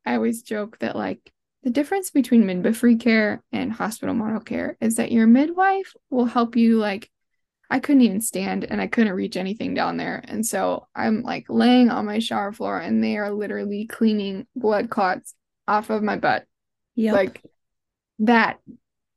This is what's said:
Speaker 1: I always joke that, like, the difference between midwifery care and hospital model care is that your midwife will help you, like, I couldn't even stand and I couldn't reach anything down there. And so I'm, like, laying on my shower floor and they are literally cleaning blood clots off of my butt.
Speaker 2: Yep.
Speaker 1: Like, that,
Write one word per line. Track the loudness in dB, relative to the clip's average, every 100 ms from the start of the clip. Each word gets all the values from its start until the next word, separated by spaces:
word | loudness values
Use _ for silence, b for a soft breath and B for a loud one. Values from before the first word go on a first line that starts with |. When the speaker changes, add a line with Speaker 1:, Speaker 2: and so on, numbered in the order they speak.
| -4
Speaker 1:
I |
always | -2 -2 -4
joke | -6 -8 -8 -8
that, | -6
like, | -4 -6 -8 _ _ _ _
the | -4
difference | 0 0 -2 -2
between | 0 4 6 4
midwifery | 2 -2 2 4 4
care | 4 2 2 -2 _
and | -6 -6
hospital | -4 -6 -6 -4
model | -2 -2 -6
care | -6 -6 -6 -4
is | -2 -2
that | 0
your | 4 6
midwife | 6 4 2 2 0 -4 -14 -6
will | -2 0
help | 0 0 2
you, | 4 4
like, | 2 -4 -10 _ _ _ _ _ -4
I | -4
couldn't | 2 4
even | 4 2
stand | -4 -4 -4 -4
and | -4 -4
I | -2
couldn't | 0 0
reach | 0 -4 -4
anything | -6 -6 -6
down | -4 -4 -4
there. | -6 -10 -10
And | -6
so | -4 -2 -2 -4 -8
I'm, | -6 -2 -2
like, | -4 -8 -4
laying | 2 4 6 4
on | 2
my | -4 -4
shower | -4 -4 -6
floor | -6 -6 -6
and | -2 0
they | 0 -2
are | -4
literally | -6 -6 -6 -6 -6 -8
cleaning | 0 0 2 -4 -8 -12 -4
blood | 0 0 -2
clots | 0 0 -2 -8 -20 _ _ -2
off | -2 0
of | -2
my | -2 0
butt. | 0 0 -4 _ _ _ _ -2
Speaker 2:
Yep. | 2
Speaker 1:
Like, | 2 0 -4 -20 _ _ _ _ _ _ -2
that, | 4 4 4 -2 -14 -20 _ _ _